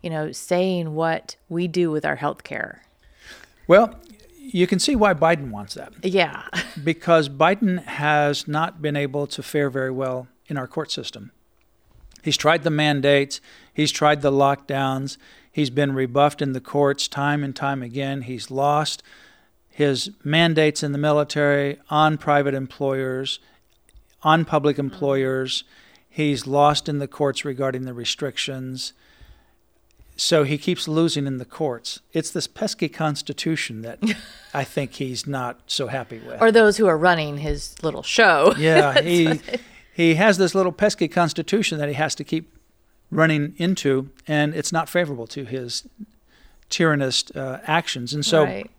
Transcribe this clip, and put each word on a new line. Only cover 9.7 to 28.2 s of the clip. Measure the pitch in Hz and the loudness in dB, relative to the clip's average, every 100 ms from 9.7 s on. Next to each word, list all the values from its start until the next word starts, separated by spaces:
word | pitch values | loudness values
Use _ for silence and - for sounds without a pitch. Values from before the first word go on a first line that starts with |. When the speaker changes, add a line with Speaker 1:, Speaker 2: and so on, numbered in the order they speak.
Speaker 2:
very | 131 131 | -2 -4
well | 131 131 127 127 _ _ | -4 -4 -6 -10 _ _
in | 147 | -8
our | 127 | -6
court | - 151 | -8 -8
system. | - 120 107 101 _ _ _ _ _ _ _ - - | -8 -10 -14 -20 _ _ _ _ _ _ _ -20 -10
He's | - 139 | -4 0
tried | 151 165 | 2 2
the | 156 | 2
mandates. | 151 151 143 139 143 139 - _ - _ | 0 2 2 4 4 2 -6 _ -20 _
He's | - 151 | -2 -2
tried | - 151 151 | 2 2 4
the | 143 | 2
lockdowns. | 135 139 139 - 139 135 135 139 - _ - _ | 2 2 0 -4 -4 -2 -4 -8 -12 _ -20 _
He's | - 143 | -4 -2
been | 127 143 | 0 0
rebuffed | 135 131 131 147 - | 0 -2 2 2 2
in | 143 | -4
the | 131 | -4
courts | - 143 143 139 - | -4 0 2 0 -4
time | - 143 147 | -2 -2 -2
and | 139 131 | -4 -6
time | 143 139 | -6 -6
again. | 120 123 135 139 | -8 -8 -6 -6
He's | 123 127 - | -8 -12 -8
lost | 131 143 147 147 - _ - - _ _ _ _ | -2 2 2 0 -6 _ -20 -20 _ _ _ _
his | - 147 131 196 - | 0 0 0 -4 -8
mandates | 143 156 170 156 156 151 | -2 2 4 4 2 0
in | 151 | -4
the | 143 | -2
military, | 151 147 147 147 147 143 143 143 _ | 2 2 0 0 2 2 -2 -6 _
on | 151 156 156 | 2 2 2
private | - 147 139 | 0 2 2
employers, | 135 131 - 139 135 131 131 135 - _ _ _ _ _ - _ _ | -4 -8 -4 -4 -2 -4 -6 -6 -10 _ _ _ _ _ -20 _ _
on | 156 160 | 2 2
public | 160 156 143 143 | 4 0 2 0
Speaker 1:
Mm-hmm. | 139 | -4
Speaker 2:
employers. | - 139 135 131 131 131 - - _ _ _ _ | -4 -2 0 0 -2 -4 -6 -10 _ _ _ _
He's | - 151 139 135 | -4 -2 -2 0
lost | 139 147 147 - | 4 4 2 -2
in | 147 | -6
the | 139 | -6
courts | - 143 135 | -2 -2 -2
regarding | 147 131 135 127 131 | -8 -4 -4 -4 -10
the | |
restrictions. | 120 117 - | -8 -8 -6